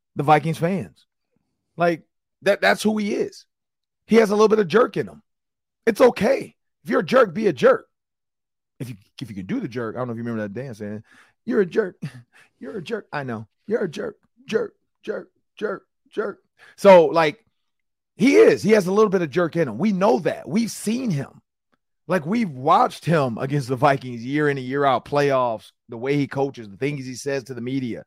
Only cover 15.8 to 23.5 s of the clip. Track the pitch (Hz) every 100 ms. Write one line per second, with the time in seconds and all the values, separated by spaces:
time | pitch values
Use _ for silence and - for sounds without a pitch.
15.8 | _ _ _ - 214 - _ _ - -
16.8 | 196 185 151 160 156 - _ _ _ _
17.8 | _ _ _ - 247 294 233 135 170 220
18.8 | 175 202 214 185 160 143 170 170 143 107
19.8 | 214 185 202 247 151 - - 190 226 -
20.8 | 208 240 254 143 - - _ _ _ _
21.8 | _ _ - 180 143 240 196 127 143 196
22.8 | 226 - 151 165 131 110 135